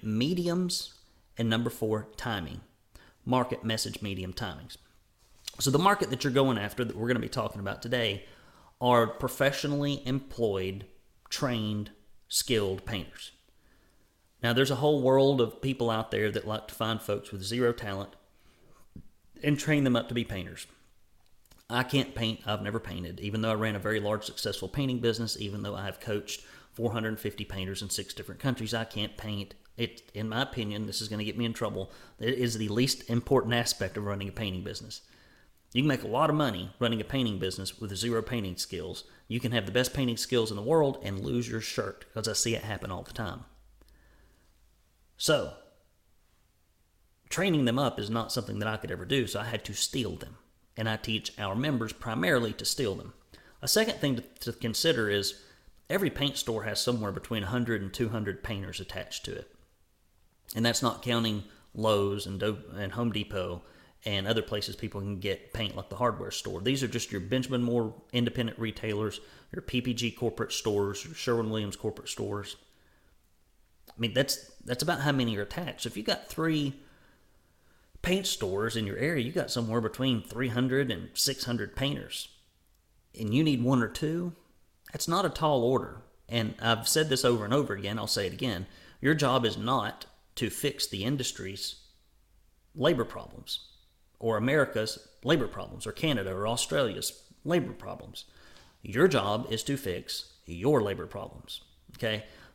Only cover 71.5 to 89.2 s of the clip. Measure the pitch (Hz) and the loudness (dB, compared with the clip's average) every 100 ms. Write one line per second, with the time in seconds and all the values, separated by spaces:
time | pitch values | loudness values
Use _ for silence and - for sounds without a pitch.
71.5 | 110 101 - - - - - 101 101 101 | 0 -2 -4 -6 -6 -10 -6 -4 -4 -6
72.5 | - _ _ _ _ _ _ _ _ _ | -12 _ _ _ _ _ _ _ _ _
73.5 | _ _ _ - - 117 104 143 - - | _ _ _ -20 -4 0 2 2 0 -6
74.5 | - - 123 156 151 143 139 117 104 101 | -18 -6 -2 0 2 2 4 2 0 -2
75.5 | - 160 - 113 196 226 185 - - 165 | -4 -6 -6 -6 -4 -2 -2 -4 -2 0
76.5 | 156 143 135 - - - _ _ _ _ | 2 0 -4 -14 -20 -20 _ _ _ _
77.5 | _ _ _ _ - - 190 190 - 98 | _ _ _ _ -8 0 2 2 -2 -2
78.5 | 98 113 113 104 - 143 160 117 180 - | 0 0 0 -2 0 0 0 0 -2 -2
79.5 | 123 113 117 110 - 131 117 - 113 127 | -2 0 0 0 0 0 0 -2 -4 -2
80.5 | 117 127 131 131 92 - - 139 131 - | 2 2 2 2 -2 -6 -2 0 0 -2
81.5 | 120 104 - 135 143 - - - - _ | -2 -2 -2 -2 -2 -6 -10 -10 -14 _
82.5 | _ _ _ _ _ _ - 110 120 156 | _ _ _ _ _ _ -8 0 2 4
83.5 | 131 120 135 110 - 151 165 175 165 _ | 4 4 4 2 0 -2 -2 -4 -8 _
84.5 | _ _ _ - 151 - 175 180 - 156 | _ _ _ -14 -6 0 2 2 2 4
85.5 | 139 117 131 87 - - _ - 117 107 | 6 6 4 2 -10 -18 _ -4 -2 0
86.5 | - 113 110 117 156 156 131 127 120 104 | 0 2 2 4 2 4 4 4 4 4
87.5 | 135 135 101 98 110 107 - 95 95 131 | 2 2 -2 -4 -4 -2 0 0 -2 -2
88.5 | 90 101 - - - 131 156 | -2 -4 -12 -20 -2 2 4